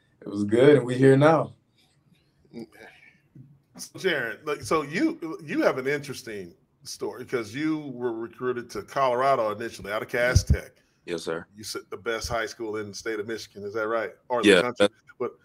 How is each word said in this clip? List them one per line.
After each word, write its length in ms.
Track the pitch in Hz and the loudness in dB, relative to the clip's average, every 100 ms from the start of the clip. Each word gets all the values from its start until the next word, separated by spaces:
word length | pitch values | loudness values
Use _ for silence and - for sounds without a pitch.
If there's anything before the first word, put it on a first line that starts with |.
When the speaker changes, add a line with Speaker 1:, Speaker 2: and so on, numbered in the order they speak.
| _ _ | _ _
Speaker 1:
it 60 | - | -10
was 160 | 101 | -4
good, 340 | 104 117 143 135 | 0 6 8 6
and 80 | 123 | 4
we 100 | 127 | 4
here 220 | 135 135 | 6 8
now. 360 | 151 156 110 - _ _ _ _ _ _ _ _ _ 120 110 - 110 - - _ _ - - _ _ - | 6 6 0 -10 _ _ _ _ _ _ _ _ _ -18 -18 -18 -20 -20 -20 _ _ -20 -20 _ _ -18
Speaker 2:
So, 220 | - 143 | -18 -4
Jaron, 380 | 180 147 117 104 151 | -2 0 -2 -6 -6
like, 160 | 147 | -6
so 180 | - 165 | 0 0
you, 560 | 143 180 320 - 160 165 | 0 0 0 -2 -8 -10
you 180 | 151 277 | -6 0
have 160 | 226 131 | 2 2
an 100 | 127 | -2
interesting 680 | 147 143 120 117 104 87 - _ _ | -4 -6 -12 -10 -12 -12 -18 _ _
story 420 | - - 110 110 127 | -16 -10 -8 -8 -6
'cause 280 | 123 104 | -4 -4
you 260 | 127 156 156 147 | -4 -2 -4 -6
were 200 | 120 120 | -6 -4
recruited 560 | 113 117 - 127 120 117 | -4 -8 -6 -4 -4 -6
to 100 | 104 | -10
Colorado 680 | 95 143 131 120 135 131 107 | -6 0 2 4 4 4 2
initially 400 | 104 113 - 98 | -2 -8 -8 -6
out 100 | 107 | -6
of 60 | 120 | -2
Cass 340 | 123 123 123 | 0 2 2
Tech. 280 | - 98 - _ _ _ - | 2 0 -2 _ _ _ -8
Speaker 3:
Yes, 180 | 82 | -8
sir. 220 | 82 82 - 104 | -4 -6 -8 -16
Speaker 2:
You 80 | |
said 200 | 104 - - | -12 -12 -12
the 80 | 101 | -10
best 300 | 117 113 - | -6 -4 -4
high 160 | 117 107 | -4 -4
school 320 | - 107 107 | -6 -8 -6
in 120 | 104 | -8
the 40 | 98 | -8
state 240 | 117 107 | -6 -6
of 80 | 107 | -6
Michigan. 360 | 110 - 101 | -8 -10 -14
Is 100 | 101 | -8
that 140 | 110 107 | -4 -2
right? 240 | 113 101 - - | -2 -4 -8 -4
Or 140 | 120 | 2
the 60 | 101 | 6
Speaker 3:
Yeah, 120 | 92 | 6
Speaker 2:
country? 140 | - - 101 | 4 2 0
Speaker 3:
that's 60 | _ _ - | _ _ -8
Speaker 2:
But 120 | 120 - | -8 -8